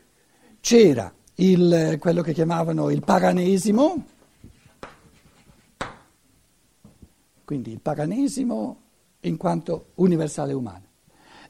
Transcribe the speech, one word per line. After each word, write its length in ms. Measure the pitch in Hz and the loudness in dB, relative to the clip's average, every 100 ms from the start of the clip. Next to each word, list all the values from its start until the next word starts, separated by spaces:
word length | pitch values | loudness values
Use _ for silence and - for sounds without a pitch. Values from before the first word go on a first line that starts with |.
| _ _ _ _ _ _ | _ _ _ _ _ _
c'era 500 | - 233 196 123 92 - _ - | 2 6 6 4 -4 -12 _ 0
il, 580 | 185 180 175 170 160 156 | 2 4 4 4 2 -2
quello 200 | 175 170 | 0 0
che 120 | 165 | -2
chiamavano 580 | 143 160 170 165 160 147 | -2 -2 -2 -2 -2 -2
il 100 | 147 | -2
paganesimo, 1000 | 147 185 185 180 180 196 208 208 311 330 - _ _ _ - _ _ _ - - _ _ _ _ _ _ _ - - - _ _ _ _ _ _ _ _ _ _ - _ _ _ | 0 2 2 2 2 0 2 2 2 0 -10 _ _ _ -20 _ _ _ -20 -20 _ _ _ _ _ _ _ -14 -14 -16 _ _ _ _ _ _ _ _ _ _ -20 _ _ _
quindi 260 | - 143 117 | -12 -10 -10
il 80 | 113 | -10
paganesimo 1040 | - 143 151 220 277 277 247 220 214 - _ _ _ _ | -8 -6 -4 -2 -4 -4 -6 -6 -8 -12 _ _ _ _
in 160 | 170 160 | -8 -4
quanto 540 | 175 170 165 160 - | -4 -4 -4 -8 -8
universale 580 | - 180 165 156 - 143 | 0 2 2 -2 -6 -6
umano, 340 | 135 117 92 104 _ _ _ _ - | -6 -8 -12 -20 _ _ _ _ -20